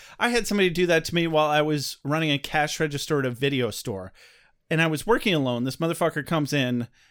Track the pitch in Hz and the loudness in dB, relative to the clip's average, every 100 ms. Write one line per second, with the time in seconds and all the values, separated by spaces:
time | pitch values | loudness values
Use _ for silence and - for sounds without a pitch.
0 | - - 240 240 - 208 185 170 180 165 | -20 -4 0 0 0 2 2 2 4 2
1 | 160 170 165 156 151 151 151 151 131 - | 2 0 2 2 4 2 2 0 -4 -6
2 | 139 151 160 139 - 156 151 - 156 143 | -2 0 0 0 0 0 0 -2 -2 -4
3 | - 147 131 117 139 139 117 - - 95 | -2 0 0 -2 0 0 -2 -4 -8 -8
4 | 92 - - _ _ _ _ 165 165 151 | -10 -18 -20 _ _ _ _ 0 2 0
5 | - 247 214 165 131 120 127 - 165 165 | 0 2 2 0 0 -2 -2 -2 -4 0
6 | 165 156 139 165 143 147 127 123 117 _ | 0 -2 -2 -2 0 0 0 -2 -4 _
7 | _ | _